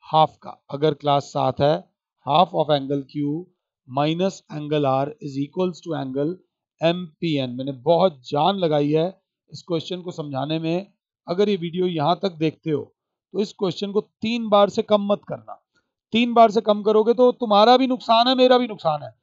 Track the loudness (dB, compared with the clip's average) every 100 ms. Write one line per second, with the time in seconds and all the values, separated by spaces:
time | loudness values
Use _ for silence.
0 | 0 2 2 _ -20 -20 _ -2 -2 -2
1 | 0 0 -2 -4 -4 0 0 0 -6 _
2 | _ _ -2 2 2 0 0 -2 -2 -6
3 | -6 -6 -4 -6 -10 _ _ _ _ -2
4 | -2 0 -2 -4 _ -12 -4 -2 0 0
5 | -2 -8 -12 -8 -8 -4 -4 -4 -10 -8
6 | -6 -4 -4 -6 _ _ _ _ -2 -2
7 | -8 _ -4 -2 -4 -6 -8 -6 0 2
8 | 2 -2 -6 0 0 0 0 0 0 0
9 | -2 -6 _ _ _ -20 -6 -6 -6 -12
10 | -12 -12 -8 -6 -4 -4 -2 -4 -6 _
11 | _ _ -8 -2 0 0 -4 -2 -2 0
12 | 0 0 -4 -2 -4 -4 -4 -4 -6 _
13 | _ _ _ -6 -6 -4 -4 -4 -4 -4
14 | -4 _ -4 -4 0 4 4 2 0 0
15 | 0 -4 -4 -14 -14 -20 _ _ _ _
16 | _ 0 2 6 6 4 0 0 2 2
17 | 2 4 4 4 2 6 6 6 4 -2
18 | 0 2 2 4 6 4 2 -4 -4 -4
19 | -8 _